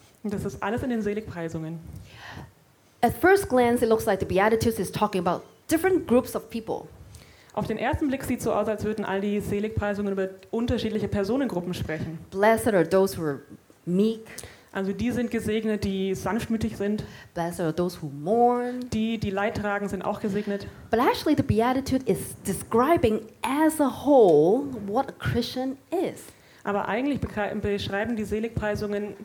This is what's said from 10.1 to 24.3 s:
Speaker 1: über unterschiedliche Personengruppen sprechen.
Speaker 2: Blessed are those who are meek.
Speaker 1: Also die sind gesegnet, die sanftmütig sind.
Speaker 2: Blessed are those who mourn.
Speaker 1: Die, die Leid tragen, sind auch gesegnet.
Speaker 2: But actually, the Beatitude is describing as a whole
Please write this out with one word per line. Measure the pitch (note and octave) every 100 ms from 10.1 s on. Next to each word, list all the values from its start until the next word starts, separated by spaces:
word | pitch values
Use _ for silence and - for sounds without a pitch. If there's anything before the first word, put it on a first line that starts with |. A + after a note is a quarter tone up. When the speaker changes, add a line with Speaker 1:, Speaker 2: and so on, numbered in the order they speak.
Speaker 1:
über | G3 F#3+ - -
unterschiedliche | A3+ B3 A#3+ A3 G#3+ G3+
Personengruppen | G#3 G3 C4 B3 F3 F3
sprechen. | F3 - D#3 E3 D#3+ -
Speaker 2:
Blessed | F#3+ G#3+ A3+ A#3
are | G3 E3
those | F#3+ F#3+ F#3+
who | D#3
are | C#3 - G2+ _ _ E3+
meek. | F3+ A3 A3 - - - - -
Speaker 1:
Also | G3 F#3+
die | F#3+ A#3
sind | A#3+ A#3
gesegnet, | A3+ G#3+ A3 A3 G#3
die | G3+ F#3+ F#3+ F#3
sanftmütig | F#3+ A3 - A3+ A3 -
sind. | G3+ G#3+ - - -
Speaker 2:
Blessed | E3+ E3+ F3
are | E3 D#3+
those | F3 F3
who | D3+
mourn. | C#3 D#3 A3+ A#3+ B3 B3 B3 B3
Speaker 1:
Die, | A3 A3+ A3+
die | G#3
Leid | F#3+ G#3 G#3
tragen, | G#3 G3+ G3+
sind | F#3+
auch | - G#3+
gesegnet. | G#3+ G3 G#3 G3+ - - -
Speaker 2:
But | A3+
actually, | D4+ B4 D#4+ D4
the |
Beatitude | - G#3 A#3+ C4 C4 C4 -
is | F#3 - - G3
describing | F3+ - A3+ C4+ E4+ A3 A3 - -
as | A3+ C#4 D#4 D#4
a | C4+ - C#4
whole | C#4 G3